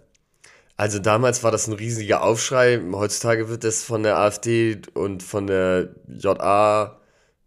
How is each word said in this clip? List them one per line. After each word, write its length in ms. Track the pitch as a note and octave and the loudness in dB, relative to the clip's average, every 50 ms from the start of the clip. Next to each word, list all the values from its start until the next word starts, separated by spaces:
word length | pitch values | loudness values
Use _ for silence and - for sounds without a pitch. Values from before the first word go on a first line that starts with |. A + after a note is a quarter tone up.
| _ _ _ _ _ _ _ _ _ - - _ _ _ _ - | _ _ _ _ _ _ _ _ _ -20 -20 _ _ _ _ -4
Also 220 | G2+ G#2+ G#2 G#2 | -4 -2 -2 -2
damals 440 | F#2 G#2+ G#2+ A2 B2+ B2 A#2+ - - | 0 2 2 4 4 2 0 0 0
war 80 | A2+ | 0
das 160 | A2 G#2 - A2+ | 0 0 -2 -4
ein 60 | A2 | -6
riesiger 480 | G2 G#2+ A#2 A#2 A2 G#2+ G2+ G#2 D2 - | -6 -6 -6 -6 -4 -2 0 0 2 2
Aufschrei. 560 | G2 A2+ A2+ - - C#3 B2+ B2+ B2 A#2+ A#2 F2 F2 F#2 | 2 2 0 0 -2 2 2 4 4 4 2 0 -4 -4
Heutzutage 560 | G2 G#2 G#2 - - - A#2 A#2 A2 A2 A2 | -2 -2 -2 -2 -2 0 0 0 0 -2 -4
wird 160 | A#2 A#2 - | -6 -4 -4
das 180 | A2+ G#2+ - - | -4 -4 -4 -4
von 200 | - A#2 G#2+ G#2+ | -4 -4 0 0
der 120 | G#2+ G2+ E2 | 2 2 4
A 100 | G2+ G#2 | 2 2
F 120 | G2+ - | 2 -2
D 380 | - A#2 A#2 A#2 A2+ A2+ G#2+ G2 - - - | -2 0 0 2 2 0 -2 -4 -8 -10 -6
und 300 | - E2+ G2+ G2 F#2 - | -4 -4 -4 -4 -8 -10
von 220 | - - G#2 G2 G2 | -8 -6 -4 -2 0
der 420 | G2 F#2+ F#2 F#2 F#2 F2+ F2+ - - - - - | 0 0 2 2 2 0 0 -2 -6 -16 -20 -20
J 320 | B1 - - G2 F#2+ - | -12 -4 -2 0 0 0
A, 640 | - F2+ G2+ G2+ G#2+ G#2+ G#2 G#2+ G#2 G2+ - - _ _ _ _ _ _ _ _ _ | 2 2 4 4 4 4 4 2 0 -4 -8 -14 _ _ _ _ _ _ _ _ _